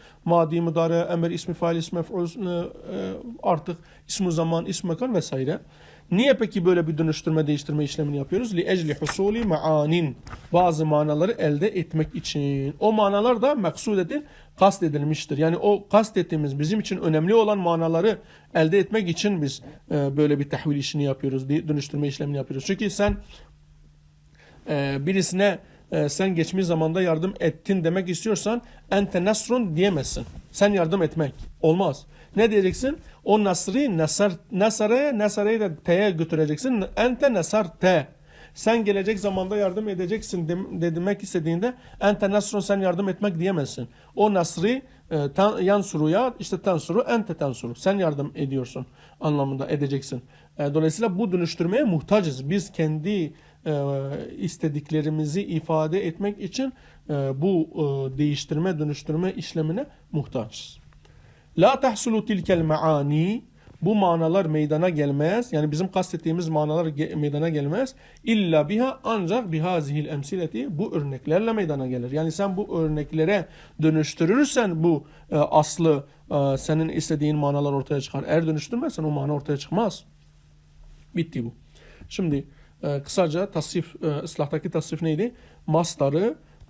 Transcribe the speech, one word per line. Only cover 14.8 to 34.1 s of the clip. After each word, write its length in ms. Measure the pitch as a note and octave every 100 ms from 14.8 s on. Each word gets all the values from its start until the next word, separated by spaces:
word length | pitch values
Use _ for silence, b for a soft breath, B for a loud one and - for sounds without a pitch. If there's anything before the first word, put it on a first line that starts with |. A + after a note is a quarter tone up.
| E3 C#3+ D3 D3+ - C#3+
Yani 180 | D#3+ E3+
o 320 | G#3 G3+ -
kastettiğimiz, 680 | G#3 G#3 F#3+ F3 D#3 D3 C#3
bizim 220 | D#3 G#3+
için 160 | - F#3
önemli 380 | E3+ D#3 E3+
olan 240 | A3+ G#3+ G3+
manaları 600 | F3 E3 E3 E3 G#3 G3 B B B
elde 240 | E3 D#3+ G3
etmek 300 | F#3+ A3 F3
için 340 | E3 G#3 F#3
biz, 200 | C#3 - B B -
e, 260 | D3 C#3 C#3
böyle 220 | D3 C#3+
bir 120 | C#3+
tahvil 260 | C#3 D#3 C#3+
işini 280 | C3+ D3+
yapıyoruz, 440 | C#3+ C3+ C#3 C3 C3
di-, 200 | D3+ D3+
dönüştürme 400 | D3 C#3 D3 D3
işlemini 280 | C#3 C#3+ C#3+
yapıyoruz. 300 | C3 C3+ -
Çünkü 240 | F#3+ G#3
sen, 260 | - G3+ G3+ B B B - - - - - _ _ _ B B B -
e, 280 | D3 C#3 C#3
birisine, 580 | D3+ F#3+ - F3+ G3+ E3+ B B -
e, 160 | E3 D3
sen 260 | - F#3+
geçmiş 320 | E3+ D#3+ F#3+ F3
zamanda 360 | E3 D#3+ F3+
yardım 320 | F3+ D#3+ F#3 -
ettin 440 | E3+ - - F#3+
demek 240 | E3 F#3 F3+
istiyorsan 540 | E3 A3 G3 G#3 A#3+ B B -
ente 340 | F#3+ G3+ F3+
nasrun 520 | F#3 G#3+ - B3 G#3 D#3
diyemezsin. 480 | G3+ D#3 B2+ - A#2+ - -
Sen 220 | - G3+
yardım 300 | G3 E3 F#3+
etmek 300 | D#3 D#3+ C#3 - - -
olmaz. 440 | D#3+ F3 F3+ C#3 - B B -
Ne 140 | A3+
diyeceksin? 480 | G#3 F#3 E3+ C4 D#4+ B B
O 200 | - G#3+
nasri, 540 | G3 E3+ - A#3 C#4+ E3
nasar, 340 | D#3